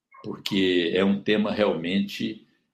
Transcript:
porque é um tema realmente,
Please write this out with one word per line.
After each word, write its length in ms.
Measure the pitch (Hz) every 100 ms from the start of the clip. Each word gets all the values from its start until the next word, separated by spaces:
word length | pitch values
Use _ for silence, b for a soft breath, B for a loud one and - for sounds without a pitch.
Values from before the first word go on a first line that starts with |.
| _ -
porque 680 | - - - 98 92 90 85
é 100 | 90
um 180 | 98 101
tema 280 | - 104 104
realmente, 960 | 104 101 82 82 98 101 - 113 110 b b b